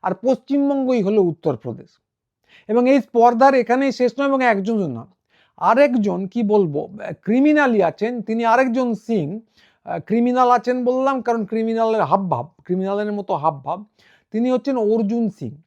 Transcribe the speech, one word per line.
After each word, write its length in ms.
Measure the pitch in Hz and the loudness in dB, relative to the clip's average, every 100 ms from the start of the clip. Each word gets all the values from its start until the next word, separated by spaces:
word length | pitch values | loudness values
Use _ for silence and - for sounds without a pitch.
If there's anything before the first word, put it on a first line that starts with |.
আর 120 | 185 | -6
পশ্চিমবঙ্গই 880 | 180 247 247 - 277 277 277 254 247 | -2 0 -2 0 0 0 0 0 0
হলো 200 | 190 214 | 2 2
উত্তরপ্রদেশ। 680 | 180 151 160 127 127 131 - _ _ _ _ _ _ _ - | 2 0 -4 -4 -8 -12 -16 _ _ _ _ _ _ _ -2
এবং 220 | 226 247 | 0 4
এই 100 | 277 | 2
স্পর্ধার 540 | - 240 233 240 269 | 2 4 4 6 4
এখানেই 380 | 262 233 254 277 | 4 2 0 0
শেষ 200 | - 247 247 | 0 -2 0
নয়, 80 | 277 | -2
এবং 160 | 269 | 2
একজন 440 | 247 202 196 220 170 | 2 0 -2 -2 -4
না, 200 | 117 139 _ _ _ _ - | -6 -12 _ _ _ _ -2
আরেকজন 720 | 175 233 285 247 202 180 190 | 2 4 4 2 -2 -2 -4
কি 160 | 233 | -4
বলবো, 460 | 208 208 180 143 170 202 - 165 | 0 2 2 -2 -8 -12 -14 -10
ক্রিমিনালই 600 | - 240 294 302 269 220 | -2 2 4 4 2 2
আছেন, 380 | 170 - 220 247 | 0 -2 -6 -6
তিনি 240 | 202 226 233 | -6 -2 2
আরেকজন 480 | 240 262 247 247 | 2 2 0 -2
সিং, 460 | 214 - 220 147 214 _ _ _ _ - | -4 -2 -2 -2 -8 _ _ _ _ -10
আহ, 140 | 170 | -10
ক্রিমিনাল 520 | - 226 247 247 247 | -2 0 2 2 4
আছেন 340 | 240 240 254 247 | 2 0 -2 -2
বললাম 360 | 254 269 269 | 0 0 -2
কারণ 240 | 240 233 202 | -2 -4 -2
ক্রিমিনালের 560 | 226 226 226 226 220 | -4 -2 0 0 0
হাবভাব, 480 | 147 190 185 127 135 _ | 0 0 0 -4 -6 _
ক্রিমিনালের 480 | - 180 190 202 208 | -6 -4 -2 -4 -4
মতো 240 | 208 196 175 | -6 -6 -4
হাবভাব। 500 | 156 143 135 180 208 _ _ _ _ | -4 -4 -10 -10 -12 _ _ _ _
তিনি 200 | 214 247 | -4 -2
হচ্ছেন 260 | 254 277 254 | -2 -2 -2
অর্জুন 520 | 208 226 202 233 220 | 0 0 0 -2 -4
সিং। 260 | - 117 147 | -6 -12 -14